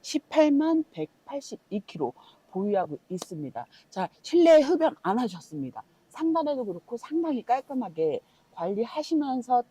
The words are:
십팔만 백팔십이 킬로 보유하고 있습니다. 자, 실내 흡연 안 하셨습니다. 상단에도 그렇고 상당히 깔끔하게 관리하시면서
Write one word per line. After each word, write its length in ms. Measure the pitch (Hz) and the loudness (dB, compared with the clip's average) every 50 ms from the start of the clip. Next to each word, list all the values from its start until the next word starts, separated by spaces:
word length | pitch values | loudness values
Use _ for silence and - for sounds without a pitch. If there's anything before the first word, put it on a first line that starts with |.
십팔만 840 | _ - - 311 - _ - 311 311 302 285 277 302 320 330 320 311 _ | _ -6 -6 -6 -6 _ 2 4 4 6 4 4 2 2 2 0 0 _
백팔십이 920 | _ - 156 156 _ _ _ - - 285 269 - - - _ _ - 208 196 | _ -10 -10 -10 _ _ _ -12 -12 -12 -10 -12 -16 -16 _ _ -8 -8 -8
킬로 260 | - - 156 143 123 - - - - - _ _ _ | -8 -8 -4 -4 -4 -4 -8 -20 -20 -20 _ _ _
보유하고 480 | - 185 196 208 208 196 180 156 151 - _ _ | -8 -4 -2 0 0 0 -2 -2 -6 -14 _ _
있습니다. 580 | 180 180 - - 185 156 151 131 117 117 120 _ _ - _ _ | -10 -10 -10 -10 -10 -10 -10 -10 -10 -12 -14 _ _ -20 _ _
자, 180 | - 190 190 214 _ _ _ | -8 -6 -6 -6 _ _ _
실내 380 | - - 339 339 330 330 311 | 0 4 6 8 10 10 8
흡연 360 | 285 269 349 320 320 311 311 _ _ | 8 6 2 2 2 0 0 _ _
안 160 | - 196 233 | -2 0 0
하셨습니다. 640 | 254 220 180 175 - - 156 151 139 127 - 110 - _ _ _ _ _ | 0 -2 -6 -10 -16 -12 -10 -8 -8 -8 -10 -14 -18 _ _ _ _ _
상단에도 540 | - - 311 330 320 330 311 294 294 262 247 | -10 -2 0 0 2 2 0 0 -2 -4 -4
그렇고 320 | 202 180 175 _ _ 240 | -6 -8 -10 _ _ -12
상당히 460 | 233 - - 302 330 330 330 294 240 - | -12 -10 -4 -4 -2 -2 0 -2 -4 0
깔끔하게 760 | - 240 269 262 _ 285 262 240 185 160 160 160 160 139 - _ _ _ _ _ _ _ | 0 -2 -2 -2 _ -6 -6 -6 -6 -4 -2 0 0 0 -2 _ _ _ _ _ _ _
관리하시면서 1080 | - 170 175 202 196 233 233 - 302 302 302 330 311 294 277 262 262 233 247 254 247 240 _ | -6 -4 -4 -2 -2 -4 -4 -4 -8 -4 0 0 0 0 0 -2 -4 -2 2 2 2 2 _